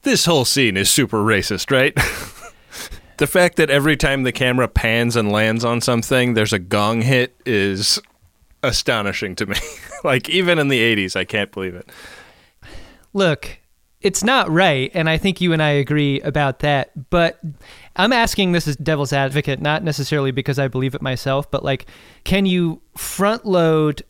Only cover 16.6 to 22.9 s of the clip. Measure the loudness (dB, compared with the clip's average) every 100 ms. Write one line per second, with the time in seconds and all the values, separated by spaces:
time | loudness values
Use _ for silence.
16.6 | 0 0 -2 -10 -2 2 2 -2 -14 -14
17.6 | -20 -20 -14 -2 2 2 0 0 0 0
18.6 | -2 -4 -2 -2 0 0 0 -2 -2 -2
19.6 | -2 -2 -2 -4 -2 0 0 -2 -2 -2
20.6 | -2 -2 -4 -4 -6 -4 -2 -4 -4 -4
21.6 | -2 -4 -6 -20 -20 -12 -2 2 2 2
22.6 | 0 -4 _